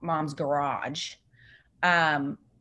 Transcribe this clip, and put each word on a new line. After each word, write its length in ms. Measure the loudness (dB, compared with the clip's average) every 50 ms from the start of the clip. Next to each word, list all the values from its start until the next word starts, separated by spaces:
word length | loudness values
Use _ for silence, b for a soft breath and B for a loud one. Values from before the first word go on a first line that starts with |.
mom's 320 | -4 -2 -2 0 -2 -2 -4
garage. 840 | -4 -2 0 0 0 0 0 -2 -2 -4 -6 -6 -6 -8 -10 -12 _ _ _ b b b b b b b b _ -2 2
Um, 540 | 4 4 6 4 4 2 0 -2 -4 -6 -10 _ _ _ _